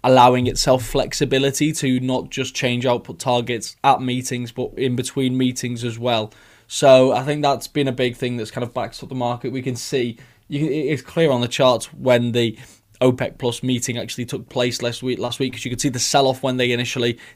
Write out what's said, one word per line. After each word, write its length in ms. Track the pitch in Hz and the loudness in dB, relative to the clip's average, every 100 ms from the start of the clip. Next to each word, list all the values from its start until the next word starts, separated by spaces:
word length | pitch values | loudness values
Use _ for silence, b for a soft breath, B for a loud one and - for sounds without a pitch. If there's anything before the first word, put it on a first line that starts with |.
allowing 440 | 127 131 123 127 120 | 6 8 8 6 0
itself 380 | - - 131 113 | 0 2 2 2
flexibility 840 | 139 - - 131 135 139 135 151 | -4 -4 -2 0 2 0 0 -2
to 260 | 156 139 127 | 0 0 0
not 300 | 127 127 - | 0 -4 -4
just 260 | - 127 - | -8 -8 -4
change 300 | 127 120 127 | -2 0 0
output 340 | 120 - - | -2 -4 -8
targets 560 | 135 120 120 117 - - | -2 0 0 -6 -8 -2
at 180 | 139 131 | 2 2
meetings, 500 | 127 127 127 123 117 | 0 -4 -4 -8 -8
but 200 | - 123 - | -8 -8 -4
in 180 | 131 123 | -2 -2
between 420 | 127 - 131 127 | -4 -2 0 2
meetings 460 | 127 123 123 120 | 0 0 -6 -6
as 160 | 120 113 | -6 -4
well. 320 | 120 113 107 b b b b | -2 -2 -2 b b b b
So 440 | - 143 131 131 | 2 8 8 8
I 120 | 123 | 2
think 180 | 135 151 | -2 0
that's 260 | 143 135 - | 0 0 -4
been 200 | 151 139 | -2 -2
a 60 | |
big 220 | 123 127 117 | 0 -2 -2
thing 220 | 127 120 | -6 -4
that's 140 | 107 | -6
kind 120 | - | -6
of 100 | 120 | -6
backstopped 360 | 127 120 - - | -6 -8 -10 -10
the 60 | 131 | -4
market. 360 | 120 120 127 | -4 -4 -6
We 100 | 131 | -6
can 140 | 131 120 | -6 -8
see, 420 | - 135 120 113 b b _ | -4 -2 -4 -6 b b _
you 120 | 143 | -4
can, 100 | 151 | -2
it's 320 | 147 143 143 | 0 -2 -4
clear 300 | - - 160 | -4 0 2
on 100 | 123 | 2
the 60 | 120 | -2
charts 460 | - 131 117 - | 2 4 4 -2
when 380 | - 127 123 120 | -4 2 4 4
the 260 | 120 117 107 B B _ _ | 0 0 -4 B B _ _
opec 360 | 127 127 123 - | 2 2 -4 -4
plus 260 | 123 117 | -6 -4
meeting 340 | 127 123 127 120 | -2 -2 -2 -6
actually 280 | 113 - 120 | -8 -8 -8
took 240 | - - | -8 -6
place 320 | 131 123 120 | -2 -2 -2
last 200 | 120 117 | -4 -4
week, 160 | 127 123 | -4 -4
last 220 | 123 120 | -4 -4
week, 140 | 131 | -4
'cause 100 | 120 | -2
you 80 | - | -4
could 80 | 120 | 0
see 80 | 143 | -2
the 100 | 123 | 0
sell-off 460 | - 147 135 127 | 2 4 4 2
when 140 | 135 127 | -2 0
they 160 | 123 | 0
initially 440 | 120 123 127 120 - B | 0 -2 -2 -2 -2 B